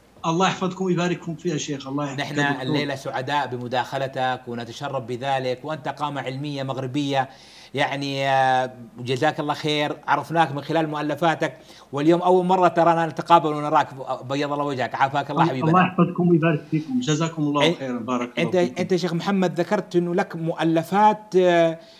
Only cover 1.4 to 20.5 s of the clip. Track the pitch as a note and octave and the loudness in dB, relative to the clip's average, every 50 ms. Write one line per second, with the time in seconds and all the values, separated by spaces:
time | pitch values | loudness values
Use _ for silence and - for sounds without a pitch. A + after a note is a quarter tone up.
1.4 | - F3+ D#3+ C#3+ - - D3 C3 C3+ C3+ C3+ D3 D3 C#3+ C3+ C3 C#3 C3+ D3 C#3+ | -6 -4 -4 -4 -4 -6 -8 -8 -8 -6 -6 -4 -4 -4 -4 -6 -6 -4 -2 0
2.4 | C#3+ C#3+ C#3 C3 C3 C3 D3+ C#3+ D3 C#3+ C#3 C3+ - D3 A2+ B2 C3 C3 C#3+ D3 | 0 0 0 -2 -4 -2 -2 -2 -2 -2 -6 -8 -8 -6 -6 -6 -4 -2 -2 -2
3.4 | C#3 B2 B2 B2 B2 A#2+ A#2+ B2 A#2+ - - C3+ C3+ C3 C3 C3+ C3 B2+ B2+ B2+ | -2 -2 -4 -8 -6 -4 -2 -2 -2 -2 -4 -6 -6 -4 -4 -2 -2 -2 -2 -4
4.4 | B2+ - A#2+ A#2 A#2 A2+ A#2 - C#3+ C#3 C#3 C3+ A#2+ A2 B2+ A#2 C3 C#3 C3+ C3 | -6 -10 -10 -10 -10 -10 -12 -10 -8 -6 -6 -6 -6 -6 -8 -6 -2 -2 -2 0
5.4 | C3 B2+ B2 B2 - D3 D#3 C#3+ C3 D3+ C3+ - D3+ D3 C#3+ C#3 B2+ B2+ C3+ C3+ | 0 -2 -4 -4 -6 -8 -8 -8 -8 -8 -6 -6 -6 -6 -4 -6 -6 -6 -6 -6
6.4 | C#3+ D3 C#3+ C#3 C3+ C3+ C3 B2+ C3+ B2+ B2 D3 C#3+ C#3 C#3 C3+ B2+ B2 - - | -6 -6 -6 -6 -6 -6 -6 -6 -6 -4 -4 -2 -2 0 0 0 -2 -2 -6 -16
7.4 | - - - - - - - C3 C#3+ C3 C3+ C#3 C#3+ C#3 C#3 C#3 C3+ C#3 C3+ C3+ | -20 -20 -20 -20 -18 -8 -4 -2 -2 -2 -2 -4 -4 -4 -4 -2 0 2 4 4
8.4 | C3+ C3 C3 B2+ C3 B2+ B2+ - - - - - B2 A#2+ C3 B2 D3 D3+ D3 D#3 | 4 4 4 2 2 0 -4 -10 -18 -18 -16 -10 -6 -4 -2 0 0 0 0 0
9.4 | D3+ D3 D3 - - D3+ D3+ D3+ D3 C#3+ D3 - - - C#3+ D3 C#3 - D#3 E3 | -2 -4 -4 -4 -2 -2 0 0 0 -2 -4 -6 -2 0 0 0 0 0 2 2
10.4 | E3 D3 C3+ C#3+ C3+ - D#3 D#3+ D#3+ D#3 D3+ D3+ D3 D3 D3 - F3+ E3 D#3 D3+ | 2 2 0 -4 -4 -2 0 0 0 0 -2 -4 -4 -4 -2 0 2 0 2 2
11.4 | E3 D3+ - - - - - - - - - C#3 D3 D#3 E3+ E3+ F3+ F3+ F#3 F#3 | 0 -4 -4 -6 -18 -20 -20 -20 -16 -8 -4 0 4 4 4 4 6 4 4 4
12.4 | F3+ F3+ F#3 F#3 F3+ E3+ E3+ F3 E3 E3 E3 E3 E3 D#3+ C3+ - E3 - E3+ E3+ | 4 4 4 6 6 4 6 6 6 6 4 4 2 -2 -4 -4 2 6 6 6
13.4 | D3+ D#3 D3+ D3+ D3 D3 D3+ D3+ C#3 - C3+ C3+ C3 B2+ C3 B2 B2+ B2 C#3 C#3+ | 6 4 0 -2 -2 2 2 2 2 2 -2 -10 -8 -8 -8 -6 -6 -4 -4 -2
14.4 | D3 C#3+ C#3+ D3 C#3+ D3 C#3 B2 B2 A2+ - C3 C#3 C3+ C#3 C#3+ C3+ C#3 C#3+ C#3+ | -2 -2 -2 -2 -2 -2 -2 -2 -4 -4 -2 0 0 0 0 0 -2 -2 0 0
15.4 | - - C3 C3 D3+ D#3 E3 F#3 F3+ F3+ - - F3 - - - F3 F3 F3 D#3+ | 0 0 0 0 0 2 4 4 4 2 2 2 0 2 2 2 2 4 4 4
16.4 | D3+ E3 D#3+ C#3+ - - - D#3 D3+ - C3 B2 B2 D3+ D3+ D3 E3+ D#3+ D#3+ D#3+ | 4 2 0 0 -2 -4 -4 -4 -2 -2 -2 -2 0 0 0 0 0 -2 -2 -2
17.4 | D3 D3 C#3+ D3 C#3+ D#3 F3 - C3+ C3 B2 A#2+ A2 A#2+ B2+ A#2+ B2 A#2+ - - | -2 0 2 2 2 2 2 0 -4 -6 -6 -6 -4 -2 -2 -2 -2 -4 -4 -2
18.4 | E3+ E3 E3+ F3+ F3 E3+ - - F3+ - F#3+ F3 E3 F3 E3 E3+ E3 G3 G3+ F#3+ | -2 0 2 2 0 0 0 -4 -2 -2 0 0 0 -2 -4 -2 -2 0 0 2
19.4 | F#3 F3 D3+ D#3 E3+ - G#3+ G3+ F#3 - - F3 F3 F3 F3 F#3+ G3 F#3 - E3 | 2 0 0 -2 -2 0 -2 -2 -2 0 0 0 0 2 0 -2 -2 -2 -4 -6
20.4 | E3 D#3+ | -4 -4